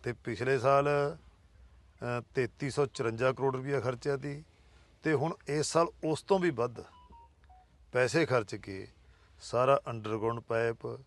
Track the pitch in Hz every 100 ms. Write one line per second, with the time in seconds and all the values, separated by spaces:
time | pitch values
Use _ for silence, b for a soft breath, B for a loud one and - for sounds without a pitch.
0 | 127 113 - 113 123 135 123 139 143 147
1 | 143 165 - _ _ - - - - _
2 | 120 120 - - 120 - 143 120 139 -
3 | 117 113 127 127 135 131 131 139 117 120
4 | 147 139 143 143 156 _ b b b b
5 | 165 147 156 180 - 147 139 160 170 -
6 | 156 156 - 196 175 123 120 113 - -
7 | - - - _ - - _ _ - 123
8 | 123 143 160 127 104 107 98 95 101 _
9 | b b b - - 120 131 139 - 117
10 | 107 110 110 117 - 113 117 117 120 120